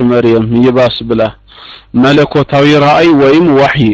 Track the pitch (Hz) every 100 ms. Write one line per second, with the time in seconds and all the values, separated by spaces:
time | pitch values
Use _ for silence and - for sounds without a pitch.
0 | 123 120 117 113 113 117 127 123 123 -
1 | 113 110 110 - _ - - - _ 120
2 | 135 147 147 151 135 143 147 147 143 160
3 | 170 147 135 156 175 135 139 143 110